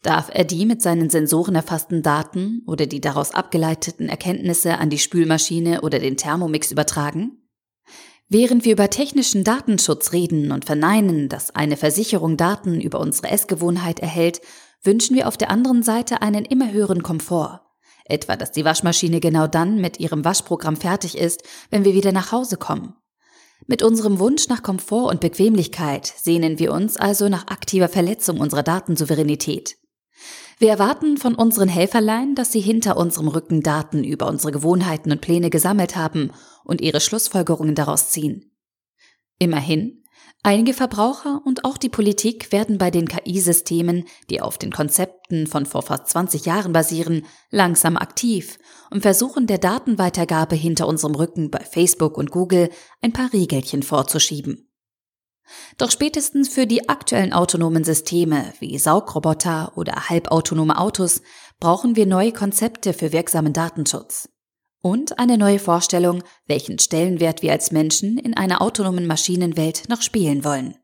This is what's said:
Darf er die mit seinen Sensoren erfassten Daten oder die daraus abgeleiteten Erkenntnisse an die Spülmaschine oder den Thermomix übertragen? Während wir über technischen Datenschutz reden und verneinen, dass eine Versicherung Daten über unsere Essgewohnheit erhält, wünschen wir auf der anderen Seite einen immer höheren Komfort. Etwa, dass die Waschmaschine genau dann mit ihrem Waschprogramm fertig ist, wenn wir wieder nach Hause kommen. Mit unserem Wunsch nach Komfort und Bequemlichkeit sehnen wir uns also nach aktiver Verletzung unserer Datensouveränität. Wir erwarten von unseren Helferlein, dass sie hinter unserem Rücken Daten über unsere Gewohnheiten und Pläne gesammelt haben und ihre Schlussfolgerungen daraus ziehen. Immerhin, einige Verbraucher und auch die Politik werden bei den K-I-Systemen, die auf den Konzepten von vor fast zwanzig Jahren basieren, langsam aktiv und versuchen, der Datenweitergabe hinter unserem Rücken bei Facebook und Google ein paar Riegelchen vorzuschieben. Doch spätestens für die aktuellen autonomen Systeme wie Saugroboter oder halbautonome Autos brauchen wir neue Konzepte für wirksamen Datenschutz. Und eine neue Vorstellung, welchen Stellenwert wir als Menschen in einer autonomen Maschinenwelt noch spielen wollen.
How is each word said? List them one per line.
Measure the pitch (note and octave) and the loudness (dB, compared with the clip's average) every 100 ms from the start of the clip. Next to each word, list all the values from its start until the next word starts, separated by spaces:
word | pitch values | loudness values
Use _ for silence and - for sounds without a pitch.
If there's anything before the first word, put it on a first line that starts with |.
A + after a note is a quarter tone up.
Darf | - D#3+ D#3 | 0 0 0
er | - | 0
die | E3 E3+ G#3+ | 0 2 0
mit | A#3 | 2
seinen | F#3 E3+ D#3+ | 2 2 2
Sensoren | E3 D3+ D#3 F3 | 2 2 0 2
erfassten | E3+ - E3 - E3+ | 0 0 -6 -4 -2
Daten | D3+ D3 D#3 F#3 G3 A#3 A#3+ | 0 0 -2 -6 -4 -6 -6
oder | D#3+ | -4
die | D3 D3 | -2 -2
daraus | D3 C#3+ C#3+ | -4 -2 -2
abgeleiteten | - - E3+ D#3+ D#3+ - - D#3+ | -4 -2 0 0 -2 -6 -6 -6
Erkenntnisse | D#3 F#3 F#3 F3+ E3+ E3+ E3+ | -4 -4 -2 -2 0 0 0
an | D#3+ | 0
die | C#3+ | 0
Spülmaschine | - F3 D#3+ D#3+ - E3+ E3+ E3+ | 0 2 2 2 0 0 0 0
oder | D3+ C#3 | 0 0
den | C3+ C3+ | 0 -2
Thermomix | D#3 D#3+ E3+ D#3 - | -2 -2 -2 -2 -2
übertragen? | C#3+ D3 - D3 D#3 A#3 - _ _ _ _ _ - - _ _ | -2 -2 -2 -4 -4 -6 -8 _ _ _ _ _ -20 -20 _ _
Während | A3 A#3+ A#3+ | 2 6 4
wir | A#3 | 4
über | G#3+ G3 | 4 4
technischen | - C#4+ C#4+ B3+ G3+ | 2 0 0 2 0
Datenschutz | F#3+ B3+ - G#3 - D3 - | 0 0 0 0 2 0 0
reden | F3 E3+ D#3 D3 | 0 0 0 0
und | C#3 - | -4 -2
verneinen, | D3+ D#3+ A3 G3 D#3+ C#3 | 0 4 4 4 2 -2
dass | - - | -4 -6
eine | - D3+ C#3+ | -2 -2 2
Versicherung | D3+ D#3+ A3 F#3+ D#3+ D#3 | 0 0 0 0 0 2
Daten | F3 G#3 F#3 E3 | 0 0 -2 -2
über | - - | -2 -4
unsere | C#3+ - - | -2 -4 -2
Essgewohnheit | - - E3 F3 F3 F3 E3+ | -2 -2 -2 0 0 -2 -4
erhält, | E3 E3 E3+ E3+ - - - _ | -4 0 0 0 -16 -20 -20 _
wünschen | F#3+ A3 - B3+ | 2 2 4 2
wir | - | 2
auf | - | -2
der | - | -2
anderen | G#3 B3+ A#3+ | 0 4 2
Seite | A3+ A3 A#3+ A#3+ | 2 0 -2 -2
einen | G#3+ G#3 | 0 -2
immer | - B3+ A#3 | 0 0 2
höheren | G3+ G3+ F3 | 0 2 0
Komfort. | - D#3+ - F3 D3+ - _ _ _ _ | -2 -6 -2 -2 -2 -8 _ _ _ _
Etwa, | - D3 - F#2 | -6 -6 -4 -6
dass | - | -4
die | - | -2
Waschmaschine | D#3 D#3 F3 E3 E3+ E3 | 0 2 2 2 0 2
genau | E3+ D#3+ D#3 | 2 2 2
dann | D#3+ E3+ G#3+ | 0 0 0
mit | F3+ - | -2 -4
ihrem | E3 D3+ | -4 -2
Waschprogramm | E3 F#3 - E3+ D#3 D#3 | 0 -2 -2 -4 -2 -2
fertig | F3+ G3 F3 - | -2 -2 -4 -2
ist, | E3+ - - - - | -2 -2 -10 -20 -4
wenn | G#3+ | 2
wir | G3 | 4
wieder | F#3+ G3 | 4 4
nach | F#3+ F3+ | 0 0
Hause | A#3+ B3+ F#3+ | -4 -4 -6
kommen. | - - - - _ _ _ _ _ _ - | -4 -6 -8 -16 _ _ _ _ _ _ -4
Mit | B3+ | 2
unserem | A3+ A3+ G#3+ F#3+ | 4 4 2 2
Wunsch | G#3 D#4 - | 2 2 0
nach | A#3 | -2
Komfort | - F#3+ - G#3+ D#3+ | -2 -6 -2 0 0
und | E3 | 0
Bequemlichkeit | E3 E3+ G#3 G#3+ D#3 - D3+ C#3 - | -2 2 4 4 2 -4 -4 -4 -6
sehnen | - - E3+ D#3+ D#3 | -6 0 2 2 0
wir | E3 | 0
uns | D3+ G#3 - | 0 -2 0
also | G3+ G3+ G3+ | 0 2 0
nach | F#3 - | 0 -4
aktiver | G3 - F#3+ F3 | -10 -2 2 2
Verletzung | F#3+ E3+ A3 - E3 | 2 0 0 -4 -2
unserer | C#3+ C3+ | -2 0
Datensouveränität. | D3 F3+ - D#3+ D3+ D#3 D3 D3+ - - - - _ _ _ _ - - - _ | 0 -2 -2 -2 0 2 2 0 -2 -6 -8 -16 _ _ _ _ -20 -20 -20 _
Wir | A3 | 4
erwarten | G3+ G3+ D4 D#4 C#4+ | 4 2 2 0 2
von | B3 | 0
unseren | A3+ A3+ A3+ F#3+ | 2 2 4 2
Helferlein, | F3 F3 A#3 G#3+ A3 C4+ | 4 2 2 2 0 -2
dass | C4+ A#3+ | -2 0
sie | A3 | 0
hinter | G3 A3+ G#3+ F3+ | 2 0 2 0
unserem | F3 E3 D#3 | 0 0 -2
Rücken | D#3 - D#3+ | -2 0 0
Daten | D#3 D3+ D3+ D3+ | 2 -2 -2 -2
über | C3 C#3+ B2+ | -2 -2 -4
unsere | D3+ D#3 | -2 -4
Gewohnheiten | C#3+ D#3 F3+ F3+ D#3 D#3 | -2 2 2 2 -2 -2
und | D3 | -2
Pläne | - E3+ E3+ | 0 2 2
gesammelt | D#3+ F3+ G#3 F3 F#3 | 2 2 2 0 -2
haben | D#3+ D#3+ C3 - - _ | -4 -2 -4 -6 -20 _
und | - E3+ | -6 -2
ihre | D#3+ D#3 | 0 0
Schlussfolgerungen | - A3 - G3 E3+ D#3+ D#3 | 0 -2 -2 0 0 0 0
daraus | D3+ D3 D3+ - | 0 0 0 -2
ziehen. | - D3+ A2 _ _ _ _ _ _ _ _ _ _ | -2 -4 -6 _ _ _ _ _ _ _ _ _ _
Immerhin, | F3 D#3 C#3 D#3 A3+ - _ _ - _ | 0 0 0 -2 -2 -10 _ _ -20 _
einige | G#3 G3+ A#3 | 2 4 4
Verbraucher | C4 B3+ G3+ A3+ C#4 D4 C#4+ | 2 -2 0 0 0 -4 -2
und | C4+ B3+ | -2 -2
auch | C4 C#4 | -4 -4
die | B3 | -4
Politik | - G#3 G3+ - A3+ - | 2 2 2 -2 -4 -2
werden | G3+ G#3+ G3+ | 0 0 0
bei | F3+ | 2
den | E3+ E3 | 0 -2
K-I-Systemen, | E3 - F#3 F3 E3 - E3+ E3+ F3 E3+ - - | -4 -4 -2 2 0 0 0 0 -2 -4 -18 -8
die | - | -6
auf | - - | -6 -8
den | - | -10
Konzepten | - D3+ - F#3 - _ E3 D#3 | -4 -2 0 -2 -8 _ -4 -2
von | D#3 C#3 | -4 -4
vor | C#3 | -6
fast | - C#3+ - | -4 -6 -2
zwanzig | E3 F#3 D3+ | -2 -2 -4
Jahren | F3 F#3 F#3 | -2 -2 2
basieren, | E3 D#3+ E3 E3 E3 D3+ - _ | 2 2 -2 -2 -2 -4 -20 _
langsam | G3+ F3+ E3 E3 E3 | 2 2 4 2 0
aktiv | - - A#3+ G3+ - - - - - | -4 -4 -2 -2 -4 -18 -20 -20 -8
und | G3+ | 0
versuchen, | G#3 F#3+ C4 - A3+ | 2 2 0 0 0
der | F#3+ | 2
Datenweitergabe | F#3 A#3+ C4 G3+ F3+ F#3 E3 D#3+ D#3+ | 0 0 -2 0 0 0 0 0 0
hinter | E3 E3 D#3+ D#3+ | 0 0 0 0
unserem | D#3 D3+ D3 | 0 -2 0
Rücken | E3+ - D3+ | -2 -2 -6
bei | - | -6
Facebook | - - F3 - D#3+ D3+ | -6 0 2 2 0 -2
und | D3 | -4
Google | F3+ F3+ F3+ F3 - - _ | -2 2 2 2 -2 -20 _
ein | A#3 | -4
paar | A#3 B3+ | -2 -2
Riegelchen | G#3 F3 C#3+ - C#3+ | 0 0 -2 -2 -6
vorzuschieben. | C#3 D3 B2+ D#3 - D3 C#3 - _ _ _ _ _ _ _ _ _ - - - | -2 -2 0 0 -2 -2 -8 -10 _ _ _ _ _ _ _ _ _ -20 -20 -6
Doch | A#3+ | -2
spätestens | - D4+ D#4 C#4 C#4+ C4 | 0 0 -2 -2 0 0
für | - B3 | 2 2
die | A#3 - | 0 0
aktuellen | C#4+ - A#3 F#3+ | -4 0 0 2
autonomen | F3 F3 E3+ E3 E3 | 2 2 0 2 2
Systeme | D#3 D#3 - E3+ E3 D3 - - | 2 -2 0 0 2 0 -2 -10
wie | C#3 C#3+ | -10 -2
Saugroboter | D#3 F3 G3+ D#3 D#3+ D#3 F3+ D#3+ E3 - | 2 2 2 -2 -2 0 -2 -4 -6 -8
oder | E3+ - - | -6 -6 -2
halbautonome | E3+ E3+ D#3+ D#3+ D#3+ D#3 - | -2 2 0 0 0 0 2
Autos | G3 G3+ F3 - - - - _ | 0 0 -2 -2 -6 -20 -20 _
brauchen | E3+ F3+ A#3+ A3+ | 0 2 2 4
wir | G3 | 4
neue | F#3 A3 | 4 2
Konzepte | A3+ G3+ G3 A3 A3+ G3 | 0 -2 0 -2 -2 -4
für | F3 D#3+ | -2 -2
wirksamen | D#3+ E3+ E3+ D3+ | -2 0 0 0
Datenschutz. | D3 E3 - C#3+ C#3 - - - _ _ _ _ _ | 0 -2 -2 -4 -4 -8 -12 -12 _ _ _ _ _
Und | F3+ A3 D#4 - | -2 -2 -2 0
eine | A#3+ A#3 | 2 4
neue | G3+ G3+ | 4 4
Vorstellung, | G3 E3+ - F3 F3 F3 - _ - | 2 0 2 2 2 0 -8 _ -4
welchen | D3+ - - | -4 -2 -2
Stellenwert | - D#3+ F3+ E3+ E3 D#3+ | 0 2 2 2 0 0
wir | D#3+ | 0
als | D3+ - | 0 0
Menschen | D#3+ D#3 - G3+ A#3+ | 0 2 0 0 -2
in | B3 | -2
einer | A3+ F#3+ F3+ | -2 0 0
autonomen | G3+ A3 F#3+ F3+ E3+ | 0 0 -2 0 -2
Maschinenwelt | D#3+ - F3+ F3 D#3+ D#3+ - - | -2 0 0 0 0 -2 -4 -4
noch | A3+ | -2
spielen | - A3 D#3+ C#3+ | 0 0 2 0
wollen. | D3 C#3 C3 - | 0 -2 -4 -12